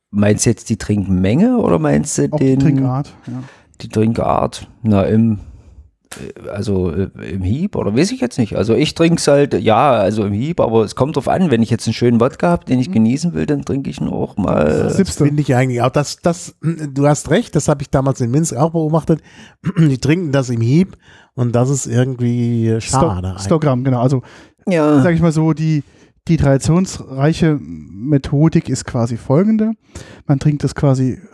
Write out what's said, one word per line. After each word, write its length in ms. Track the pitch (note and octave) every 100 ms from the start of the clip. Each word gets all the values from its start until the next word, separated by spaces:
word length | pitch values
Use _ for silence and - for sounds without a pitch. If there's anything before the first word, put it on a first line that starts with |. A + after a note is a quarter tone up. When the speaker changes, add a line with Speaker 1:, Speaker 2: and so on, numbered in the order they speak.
| _
Speaker 1:
meinst 340 | G2+ G#2 G#2 A#2+
du 40 |
jetzt 200 | A2 -
die 80 | G#2+
Trinkmenge 800 | - G#2 F#2+ F#2 F#2 C#3+ A#3+ B3
oder 200 | - E3+
meinst 400 | D3+ D3 D3+ -
du 80 | C#3+
Speaker 2:
Auch 60 | D3
Speaker 1:
den 180 | C3+ C3
Speaker 2:
die 60 |
Trinkart, 500 | D3 C3+ C3 C3 D3 - -
ja. 160 | B2 B2+ - _ -
Speaker 1:
Die 80 | A#2
Trinkart, 760 | A2+ A2+ A#2 - - - - - -
na, 200 | A2 G2+
im, 340 | E2 A2 A2+ G#2 - - - - - _ - - - -
äh, 40 | -
also, 400 | G#2 G#2 F#2+ F#2
äh, 180 | D#2 F#2+ - A#1
im 100 | F#2+
Hieb 320 | F#2 C3+ G3+
oder 220 | - A2 A2+
weiß 160 | G3
ich 80 | B3+
jetzt 180 | B3 -
nicht. 160 | A2 -
Also 180 | F#3
ich 200 | - D3
trink's 320 | - E3 E3 -
halt, 260 | C#3+ C#3+
ja, 380 | F#2 G#2+ G#2+ C#3+
also 340 | A#2 F#2+ A2 G2+
im 80 |
Hieb, 260 | G#2 D3 F3
aber 240 | A#2 A2+
es 100 | G#2+
kommt 220 | - C3+ D3+
drauf 100 | C3
an, 240 | C#3+ F3+
wenn 120 | A#2
ich 80 | A2+
jetzt 160 | A#2 -
einen 80 |
schönen 260 | - A#2+ A#2
Wodka 300 | A#2 - F3
hab, 160 | F3 -
den 120 | B2+
ich 120 | B2+
Speaker 2:
Mhm. 20 |
Speaker 1:
genießen 400 | A2 A2 C#3+ F3
will, 140 | D#3 D#3
dann 180 | C#3+
trinke 240 | - C3+ -
ich 100 | -
ihn 100 | -
auch 280 | - - -
mal. 300 | F2+ - -
Speaker 3:
Das 320 | D#3 - -
Speaker 2:
Sippst 200 | F2+ -
du. 40 |
Speaker 3:
finde 160 | D3 D3
ich 160 | C#3+ B2
eigentlich 240 | C3 A#2+
auch, 80 | B2+
das, 300 | D3 C#3 -
das, 360 | F3 E3+ - -
du 460 | D3+ E3 D3 C3+ C#3+
hast 220 | D3+ -
recht, 260 | F3+ - D3+
das 100 | -
hab 120 | C#3+
ich 80 | C3+
damals 320 | C#3 C3+ B2+
in 100 | A#2+
Minsk 240 | C#3 D#3+ A#2+
auch 160 | E3
beobachtet. 500 | E3 D3+ D#3 - D#3 - - - _
<clears throat> 160 | E3 E3+
Die 180 | D#3 C3
trinken 340 | D#3 E3+ D#3+
das 180 | C#3 B2
im 100 | A#2
Hieb 380 | A#2 D#3 F#3+ - - - _
und 200 | - A#2+ A#2+
das 140 | B2+
ist 160 | C#3 -
irgendwie 880 | A#2+ B2+ B2 A#2+ A#2+ A#2+ A#2 A2+ A2
Speaker 2:
Sto-, 200 | - C3
Speaker 3:
schade 280 | B2+ F2+ F#2
eigentlich. 140 | F#2
Speaker 2:
Sto 140 | G2 D#3+
Gramm, 240 | D3+ B2
genau. 200 | C3+ A#2+
Also, 180 | C3 C3 - - - _ -
Speaker 1:
Ja. 320 | E3+ D3+ C#3+
Speaker 2:
sag 140 | F3
ich 80 | E3
mal 100 | E3
so, 220 | D#3 D#3+
die, 280 | D3+ D#3 D3+ - _ _ _ -
die 80 | D#3
traditionsreiche 1200 | C#3 C3 - E3+ F#3+ - - C3+ D3 E3 D#3+ C#3+
Methodik 1080 | D#2 D#2+ C#2+ F#2+ C3 C#3+ - C#3+ D#3+ E3+ -
ist 160 | C3
quasi 320 | - A#2+ A#2+ A#2
folgende. 560 | - C#3 G#3 A3 A3 A3 _ - - - -
Man 120 | C3+
trinkt 240 | D3+ D3
das 140 | C3+ -
quasi 420 | C#3+ C3 C3 - -